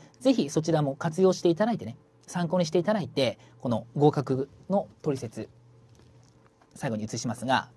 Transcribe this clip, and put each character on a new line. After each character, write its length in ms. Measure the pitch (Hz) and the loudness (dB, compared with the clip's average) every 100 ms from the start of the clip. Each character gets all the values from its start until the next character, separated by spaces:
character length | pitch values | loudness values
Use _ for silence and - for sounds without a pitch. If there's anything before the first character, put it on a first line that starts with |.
| - - | -10 -2
ぜ 120 | 262 | 0
ひ 160 | 262 143 | 2 0
そ 140 | 160 | -2
ち 100 | 160 | 0
ら 80 | 156 | 2
も 120 | 143 - | 0 -2
活 260 | 165 160 | -4 4
用 100 | 190 | 4
し 100 | 180 | 4
て 60 | 175 | 2
い 80 | 165 | 2
た 100 | 220 | 0
だ 60 | |
い 60 | 214 | -2
て 60 | |
ね、 120 | 107 - _ _ - | -6 -14 _ _ -10
参 180 | 175 165 | -4 -2
考 120 | 185 | 0
に 80 | 160 | 0
し 40 | |
て 80 | 180 | 0
い 60 | |
た 100 | 202 | 0
だ 60 | 220 | -2
い 80 | 123 | -2
て、 300 | - 123 - - - | 0 -2 -2 -16 -10
こ 80 | 127 | -4
の 180 | 110 - 147 | -4 -4 4
合 160 | 147 | 4
格 360 | 143 131 131 139 - - | 4 -2 -2 -4 -10 -4
の 160 | 196 - - | -4 -4 -8
ト 80 | 156 | -6
リ 80 | 135 | -6
セ 100 | 117 | -8
ツ、 200 | 113 - - _ - _ - - - - _ _ _ _ | -12 -14 -16 _ -20 _ -20 -20 -20 -20 _ _ _ _
最 160 | - 139 | -10 -6
後 60 | 107 | -6
に 80 | |
移 140 | 110 117 | -6 -6
し 80 | 123 | -6
ま 80 | |
す 100 | 107 | -6
が、 260 | 123 123 - | 0 0 -2